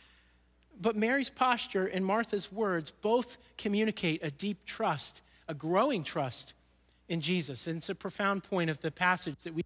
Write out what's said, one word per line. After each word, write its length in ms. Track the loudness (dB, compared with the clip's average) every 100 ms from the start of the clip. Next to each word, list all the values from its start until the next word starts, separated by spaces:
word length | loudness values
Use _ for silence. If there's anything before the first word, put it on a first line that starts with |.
| -20 -20 _ _ _ _ _ -2
But 160 | 0 2
Mary's 340 | 2 2 0
posture 580 | 2 2 2 0 0 0
and 180 | 0 2
Martha's 460 | 2 0 -2 -4
words 380 | -2 0 0 -4
both 480 | -4 2 2 0 -10 -20 -6
communicate 680 | -2 2 2 0 0 0
a 80 | -4
deep 340 | -6 -6 -6 -8
trust, 560 | -4 0 0 -2 -8 -18 _ -12
a 60 |
growing 500 | -6 2 4 4 2
trust 500 | -2 -2 -2 -4 -8 -14 _ _ _ _ -6
in 140 | -2
Jesus. 440 | 2 0 0 -4 -4
And 120 | -4
it's 120 | -4
a 60 | -6
profound 480 | -6 0 2 0
point 260 | 0 0 2
of 100 | 0
the 100 | -2
passage 460 | 2 2 4 0 -6
that 120 | -8
we 80 | -6